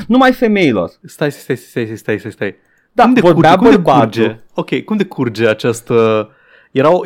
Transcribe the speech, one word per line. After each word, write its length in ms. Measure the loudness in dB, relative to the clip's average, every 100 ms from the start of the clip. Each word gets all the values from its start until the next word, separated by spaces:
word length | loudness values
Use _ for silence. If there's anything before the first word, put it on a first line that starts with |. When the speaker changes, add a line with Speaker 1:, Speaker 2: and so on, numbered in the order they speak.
| -2
Speaker 1:
Numai 240 | 0 2
femeilor. 580 | 0 -2 0 0 0 -4 -10
Speaker 2:
Stai, 280 | -20 -8 -6
stai, 240 | -6 -8 -10
stai, 280 | -10 -10
stai, 120 | -10 -8
stai, 220 | -6 -6
stai, 140 | -8
stai. 220 | -10 -10 -10 _ _ _ 0
Speaker 1:
Da, 60 |
Speaker 2:
Cum 100 | 2
de 60 | 4
Speaker 1:
vorbea 360 | 4 4 4 4
Speaker 2:
curge, 80 |
cum 60 | 4
de 60 | 4 2
Speaker 1:
bărbatul. 320 | 0 0 -2
Speaker 2:
curge? 180 | -4 -6 -12
Ok, 300 | -12 -6 -8
cum 120 | -4 -4
de 80 |
curge 440 | -4 -6 -6 -2 -2
această... 800 | 0 -4 -6 -2 0 2 0 -4 _ _ _ _
Era 200 | 0 2
o, 40 | 2